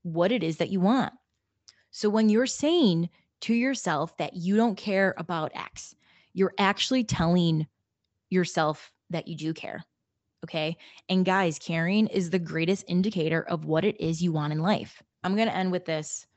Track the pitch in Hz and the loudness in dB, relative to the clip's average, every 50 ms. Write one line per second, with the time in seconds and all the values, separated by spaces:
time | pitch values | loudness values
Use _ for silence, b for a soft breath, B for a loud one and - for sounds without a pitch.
0 | - 175 160 170 175 196 247 233 160 160 160 - 175 - 190 185 180 196 254 262 | -10 -4 0 2 2 2 2 0 0 -2 -2 -2 -2 -2 0 2 2 2 2 2
1 | 208 - - - _ _ _ _ _ _ _ _ _ b b b b b b - | 0 -2 -6 -12 _ _ _ _ _ _ _ _ _ b b b b b b -2
2 | - 208 208 220 220 214 208 226 262 247 - - 285 302 339 359 294 202 170 165 | -2 2 2 4 4 6 6 4 2 0 -2 0 0 2 4 6 4 4 4 2
3 | 170 170 b b b b b - - - 226 233 247 269 269 - - 185 156 139 | 0 -4 b b b b b -8 -2 0 0 2 2 0 -2 -2 -4 -2 -2 -2
4 | 160 165 - - 156 - - 180 170 185 196 214 233 240 190 - - 214 196 190 | -2 -4 -6 -6 -8 -6 -6 -6 -2 0 2 4 4 2 0 -2 -4 -2 0 2
5 | 196 185 - - 165 - 175 160 156 - - - - - - - - - - b | 2 2 0 -2 -6 -6 -4 -4 -4 -6 -6 -10 -12 -12 -14 -18 -20 -20 -20 b
6 | b b b b b b b 180 190 - - - 202 196 202 - - - 262 262 | b b b b b b b -2 -2 0 0 2 2 2 2 0 -2 0 0 0
7 | 226 - - - 165 165 175 180 170 165 160 156 156 - _ _ _ _ _ _ | 0 0 0 0 2 4 4 4 4 4 2 0 -2 -4 _ _ _ _ _ _
8 | _ _ _ _ _ - 185 185 175 - - 170 160 151 151 - - - _ _ | _ _ _ _ _ -2 0 0 0 0 0 0 0 0 0 -4 -8 -20 _ _
9 | _ - 170 160 - - 170 143 151 160 160 - - - - - 175 _ _ _ | _ -8 -8 -8 -6 -8 -10 -6 -6 -6 -6 -6 -8 -12 -12 -12 -14 _ _ _
10 | _ _ _ _ _ _ _ _ - - - 160 156 160 165 B B B B B | _ _ _ _ _ _ _ _ -14 -8 -6 -4 -4 -4 -6 B B B B B
11 | B - 185 185 185 185 185 196 190 165 147 - - - 165 165 165 175 196 214 | B 0 2 2 4 4 4 4 2 0 -2 -4 -6 -4 -2 0 0 2 2 2
12 | 220 214 - 196 180 165 180 185 170 160 156 160 165 170 202 - - - 180 180 | 2 2 0 -2 -2 0 -2 -2 -2 -2 -2 -2 0 0 0 -2 -2 0 0 0
13 | 185 220 214 185 151 156 165 165 - - 180 156 156 151 156 160 170 208 - - | 2 0 0 0 0 0 0 0 -2 -2 -4 -4 -2 0 0 2 2 0 0 -2
14 | - 160 165 160 175 175 156 151 147 151 151 156 156 196 208 - - - - - | -2 -2 -2 0 0 0 0 0 -2 -2 -2 -2 0 0 0 -2 -4 -8 -18 -20
15 | - _ _ _ - 185 196 208 226 226 - 180 185 185 180 175 180 170 160 156 | -20 _ _ _ -4 -2 0 0 0 0 0 -2 -2 -2 -2 -2 -2 -4 -4 -4
16 | 151 - - - - _ _ | -6 -8 -12 -14 -16 _ _